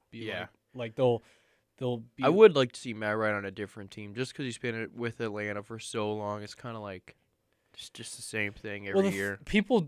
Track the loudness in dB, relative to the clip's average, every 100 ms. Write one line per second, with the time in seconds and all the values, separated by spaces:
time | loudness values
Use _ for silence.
0 | _ -12 -8 -6 -8 _ _ -10 -8 2
1 | 4 4 -2 _ _ _ _ -8 -4 -4
2 | -8 0 4 10 10 10 2 0 -10 -6
3 | -2 0 0 0 -4 -8 -8 -10 -16 -14
4 | -12 -8 -8 -6 -8 -6 -6 -4 -6 -6
5 | -6 -4 -6 -4 -4 -6 -8 -12 -8 -2
6 | -2 -2 -4 -6 -8 -12 -12 -10 -10 -12
7 | -16 -20 _ _ _ _ _ -20 -18 -14
8 | -14 -14 -8 -2 -2 -4 -10 -8 -2 2
9 | 2 2 -2 -4 0 2 4 2